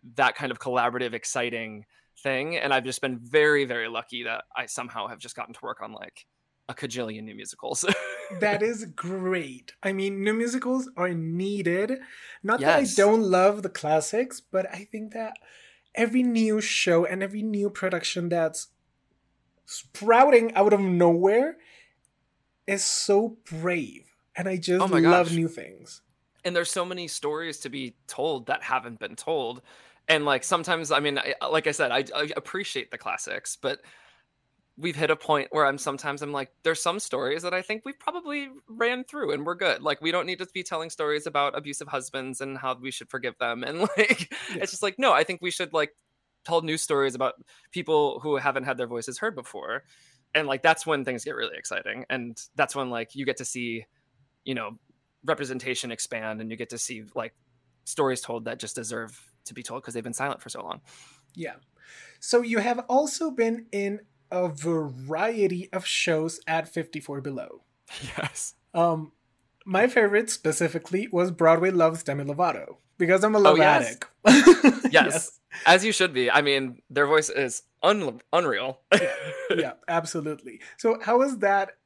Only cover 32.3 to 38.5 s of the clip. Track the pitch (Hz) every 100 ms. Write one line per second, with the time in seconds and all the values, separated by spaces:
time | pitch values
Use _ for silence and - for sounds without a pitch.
32.3 | 147 - 190 202 135 117 120 - 90 -
33.3 | - - - 135 - - - _ _ _
34.3 | _ _ _ _ - 170 147 160 156 -
35.3 | 151 - 151 143 139 - 139 151 143 147
36.3 | 143 135 _ 160 160 175 185 - 123 120
37.3 | 156 175 185 180 214 262 277 - 349 339
38.3 | 285 277